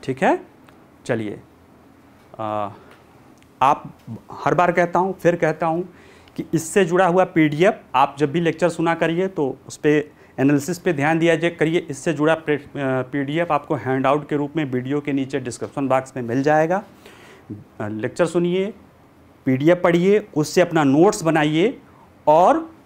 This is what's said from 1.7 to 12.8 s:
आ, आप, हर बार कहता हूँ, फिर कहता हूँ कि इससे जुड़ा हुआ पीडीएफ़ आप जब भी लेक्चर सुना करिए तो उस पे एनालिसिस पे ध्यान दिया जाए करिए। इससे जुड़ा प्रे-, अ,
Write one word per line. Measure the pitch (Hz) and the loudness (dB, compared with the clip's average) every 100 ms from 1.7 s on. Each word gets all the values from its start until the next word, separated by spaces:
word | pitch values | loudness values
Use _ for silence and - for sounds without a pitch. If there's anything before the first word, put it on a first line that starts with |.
| _ _ _ _ - _ - | _ _ _ _ -20 _ -10
आ, | 110 107 104 101 - - _ - - - _ _ | -8 -6 -6 -10 -20 -20 _ -20 -20 -20 _ _
आप, | 131 147 - - - 113 - | 2 2 -4 -20 -16 -16 -16
हर | - - | -6 -2
बार | 147 175 | 2 2
कहता | 175 170 175 | 2 0 0
हूँ, | 190 185 | -2 0
फिर | 165 170 | 0 0
कहता | 160 160 170 | -2 -2 -2
हूँ | 165 185 - - - - - | -4 -6 -12 -20 -20 -20 -14
कि | - | -4
इससे | 165 - - 185 | -4 -2 0 2
जुड़ा | 175 185 | 2 2
हुआ | 175 | 4
पीडीएफ़ | 180 165 156 147 180 226 - 127 | 2 2 2 4 0 0 -4 0
आप | 139 135 | 0 0
जब | 147 | -2
भी | 147 | 0
लेक्चर | 170 160 175 | -2 0 -2
सुना | 170 170 165 | 0 -2 0
करिए | 165 165 190 | 0 -2 -4
तो | 190 139 135 - | -4 -6 -6 -16
उस | - | -4
पे | 151 151 143 - - - | 2 2 0 -12 -20 -2
एनालिसिस | 135 143 135 170 | 2 2 -2 -4
पे | - | -4
ध्यान | 135 139 165 | 0 0 2
दिया | 165 165 | 2 2
जाए | 170 | 0
करिए। | 170 156 170 170 | -2 -2 -2 -4
इससे | 135 - | -8 -4
जुड़ा | 147 151 160 | 0 0 0
प्रे-, | 160 147 | -2 -4
अ, | - - | -4 -8